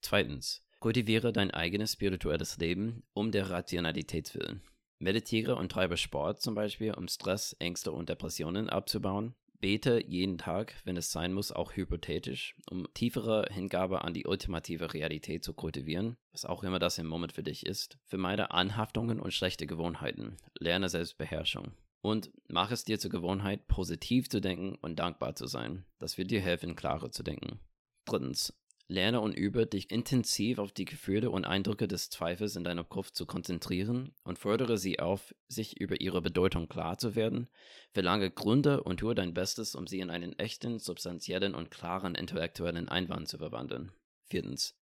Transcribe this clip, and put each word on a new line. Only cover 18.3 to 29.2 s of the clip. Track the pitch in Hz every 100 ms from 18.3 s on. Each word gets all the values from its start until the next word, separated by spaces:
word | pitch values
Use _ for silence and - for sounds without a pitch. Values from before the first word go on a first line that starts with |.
| 104 101
Anhaftungen | 87 92 104 110 - 117 113
und | -
schlechte | - 92 - 78
Gewohnheiten. | 82 85 80 71 - 55 90 - -
Lerne | 82 90 92
Selbstbeherrschung. | 82 85 - 78 80 80 - - - _ _
Und | 101 110 92 - _
mach | 87 98
es | 120
dir | - 107
zur | 95
Gewohnheit, | 87 87 95 101 101 _
positiv | - 87 85 - 123 127
zu | 110
denken | 95 87 95 -
und | - 80
dankbar | 87 - 60
zu | - 62
sein. | 65 57 90 - _
Das | 80 -
wird | 92
dir | 104
helfen, | 92 87 87 82
klarer | 78 67 -
zu | -
denken. | - 78 - - - _ _ _ -
Drittens, | - 65 - - - _ _ _
lerne | 92 95 120